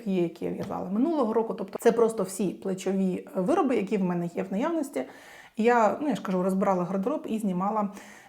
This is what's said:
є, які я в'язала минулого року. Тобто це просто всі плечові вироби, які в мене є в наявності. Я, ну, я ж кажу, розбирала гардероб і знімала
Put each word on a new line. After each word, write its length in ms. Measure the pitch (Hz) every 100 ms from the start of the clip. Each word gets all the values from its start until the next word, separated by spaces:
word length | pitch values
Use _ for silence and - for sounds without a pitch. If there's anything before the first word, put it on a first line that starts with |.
є, 180 | 202 185
які 220 | 165 -
я 60 | 175
в'язала 400 | 185 175 175 180
минулого 420 | 208 320 302 220
року. 220 | 226 226
Тобто 240 | 185 190 -
це 140 | 240
просто 300 | 233 226 226
всі 260 | 190 - 180
плечові 800 | - 190 190 190 190 190 175 -
вироби, 420 | 196 180 370 285 226
які 200 | 190 208
в 80 |
мене 260 | 185 175 170 196
є 60 |
в 100 | 190
наявності. 500 | 196 311 330 269 269 - - - - - -
Я, 400 | 226 240 208 -
ну, 80 | 294
я 60 |
ж 80 | 190
кажу, 200 | - 185
розбирала 420 | 190 190 196 185
гардероб 380 | 175 196 233 311 -
і 120 | 214
знімала 500 | 202 180 202 220 202 - - -